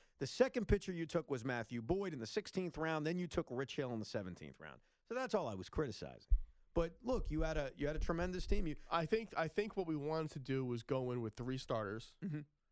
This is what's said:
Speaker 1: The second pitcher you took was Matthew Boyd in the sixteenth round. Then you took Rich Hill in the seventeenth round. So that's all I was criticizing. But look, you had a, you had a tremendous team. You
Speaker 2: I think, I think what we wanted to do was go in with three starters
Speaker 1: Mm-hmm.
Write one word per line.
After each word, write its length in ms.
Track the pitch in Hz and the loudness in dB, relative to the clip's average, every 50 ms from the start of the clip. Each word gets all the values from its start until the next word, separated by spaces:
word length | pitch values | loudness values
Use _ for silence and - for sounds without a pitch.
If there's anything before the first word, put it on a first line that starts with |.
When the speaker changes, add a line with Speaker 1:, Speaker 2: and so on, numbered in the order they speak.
| - _ _ - | -20 _ _ -6
Speaker 1:
The 60 | 139 | -6
second 400 | - - - 254 262 - 247 202 - | 0 4 4 4 4 2 0 2 4
pitcher 240 | 202 196 - 190 | 2 2 2 0
you 140 | 180 165 165 | -4 -2 -2
took 240 | - - 170 156 - | 0 0 0 0 0
was 140 | 139 120 113 | -2 -2 0
Matthew 380 | 131 123 120 113 - 123 120 | 0 -2 -2 -2 -4 -4 -2
Boyd 300 | 113 117 175 196 202 180 | 0 0 0 0 -2 -2
in 60 | 156 123 | -4 -4
the 80 | 110 | -4
sixteenth 500 | - - 214 190 - - 190 185 170 - 151 | -4 -2 -4 -4 -2 -2 -4 -4 -4 -2 -2
round. 280 | 160 160 160 156 151 | -2 0 0 0 0
Then 120 | 160 180 180 | 0 0 -2
you 80 | 180 | -2
took 200 | 156 - 180 156 - | -2 -2 -2 -2 0
Rich 260 | 123 127 135 127 - | -2 -2 -2 -2 -2
Hill 160 | - 139 123 | -2 -2 0
in 60 | 120 110 | -2 -4
the 60 | 104 | -4
seventeenth 560 | - - 110 95 90 87 - 78 69 65 - | -2 -4 -4 -4 -4 -6 -8 -10 -12 -12 -12
round. 180 | 76 76 64 - - _ _ _ _ - | -14 -14 -14 -16 -20 _ _ _ _ -6
So 60 | 233 | -4
that's 200 | 254 262 - - | -2 0 0 0
all 140 | 196 156 117 | 0 0 0
I 60 | 101 | -4
was 140 | 95 90 - | -4 -6 -4
criticizing. 640 | - - 147 123 - - 78 67 62 - - - - - - - - - - - - | -2 -2 -2 -2 -4 -8 -10 -10 -12 -6 2 6 6 6 6 2 -12 -20 -12 -2 0
But 180 | 170 165 165 165 - - | 0 0 0 -2 -4 -2
look, 220 | 240 254 202 - - | 0 0 0 0 0
you 120 | 151 156 | 0 2
had 140 | 160 160 156 | 2 2 2
a, 140 | 156 139 131 - | 0 0 -2 -2
you 100 | - 143 | -2 -2
had 80 | 143 156 | 0 0
a 40 | 151 | 2
tremendous 460 | - - 170 170 175 185 185 185 - | 2 2 2 2 2 0 0 0 2
team. 200 | - 196 208 180 | 4 4 4 4
You 80 | 156 143 - - - | 2 0 -4 -2 0
Speaker 2:
I 160 | 165 170 165 | 2 2 4
think, 220 | - 220 220 226 - - | 4 4 2 2 0 0
I 100 | - 165 151 | 0 0 2
think 280 | - 208 208 214 - | 2 0 0 0 0
what 100 | 202 180 | 0 0
we 80 | 165 156 | 0 0
wanted 360 | 147 143 151 160 160 156 147 | 0 0 0 0 0 0 -2
to 60 | - 147 | -4 -6
do 240 | 123 - 131 131 131 | -2 0 0 2 2
was 180 | 123 120 117 | 0 0 -2
go 300 | - - 135 131 127 123 | 0 0 0 0 0 0
in 80 | 123 123 | 0 0
with 120 | 113 107 - | -2 -2 -4
three 240 | - 120 127 131 131 | -4 -4 -2 -4 -4
starters 540 | - - 127 110 107 98 107 117 - - - - - | -2 -2 0 0 0 -2 -4 -6 -8 -12 -10 -8 -6
Speaker 1:
Mm-hmm. 160 | 196 151 151 143 - _ _ _ _ | -4 -4 -4 -6 -10 _ _ _ _